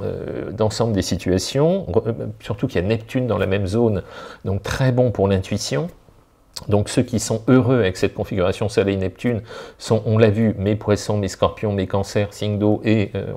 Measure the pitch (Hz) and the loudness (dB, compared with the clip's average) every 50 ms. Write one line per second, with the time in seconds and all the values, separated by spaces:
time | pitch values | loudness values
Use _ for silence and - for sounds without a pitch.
0 | 98 98 92 90 92 - - - - - - 101 107 110 110 - 117 117 110 95 | -4 -6 -6 -6 -8 -8 -8 -8 -8 -6 -2 0 0 0 0 0 0 0 0 0
1 | 87 - 98 85 - 95 90 95 - - - 135 147 160 185 196 - - 87 110 | 0 0 -2 -2 0 0 0 0 0 0 0 2 2 2 2 0 -2 -2 0 0
2 | 107 113 113 143 131 110 107 - - - 117 - - 131 - 95 85 98 113 110 | 0 0 -2 -4 -6 -10 -10 -10 -10 -8 -6 -4 -4 -2 0 0 0 0 0 -2
3 | 110 - - 131 127 120 104 95 95 95 95 101 101 92 95 113 120 113 107 90 | -2 -4 -4 -2 0 0 0 0 0 0 0 0 0 0 0 2 2 2 0 0
4 | - - - - - - - - - 104 98 101 - - - - 135 131 123 123 | -4 -8 -12 -16 -16 -18 -16 -10 -6 -4 -4 -4 -4 -6 -4 0 0 2 2 2
5 | 127 123 110 - 98 98 98 95 92 - 107 98 - - - 139 151 175 - - | 2 2 2 2 2 2 2 2 0 -2 -4 -4 -4 -4 -4 -4 -4 -6 -8 -16
6 | _ - - - _ _ _ _ _ _ _ - - - 104 101 104 - - - | _ -20 -20 -20 _ _ _ _ _ _ _ -12 -4 0 0 2 0 2 0 0
7 | 123 127 - 107 - - 113 113 110 - 127 131 117 117 135 123 107 92 92 - | 0 0 0 -2 -2 -2 -4 -2 2 4 6 6 6 4 4 4 2 2 0 0
8 | - 95 - - 101 - - 101 87 92 95 - 113 101 - - 98 98 98 95 | -2 -2 0 -4 -6 -4 -2 0 2 0 0 0 -2 0 2 2 2 2 2 0
9 | 95 95 - - - 120 120 104 107 - - - - - - - - - 160 110 | -2 -4 -4 -4 -2 -2 -2 -2 -4 -8 -12 -16 -16 -16 -18 -12 -2 0 0 0
10 | 107 117 110 110 117 110 101 107 117 110 98 98 95 101 107 107 - - 104 98 | 2 2 4 6 6 6 6 4 2 2 2 2 0 0 0 0 2 2 0 2
11 | - - 107 104 101 95 - - - - - - - 107 101 101 92 95 - 101 | 0 -2 -2 -2 -2 -4 -2 0 0 0 0 -2 -2 -2 0 0 -2 -2 -2 -2
12 | 98 - - 110 104 98 - - - 104 104 101 104 104 107 104 - 117 107 110 | -2 -2 -2 -2 -2 -2 -4 -6 -4 -2 0 2 2 2 2 2 2 2 2 2
13 | 98 101 - 101 98 - - | 2 0 -4 -6 -6 -6 -6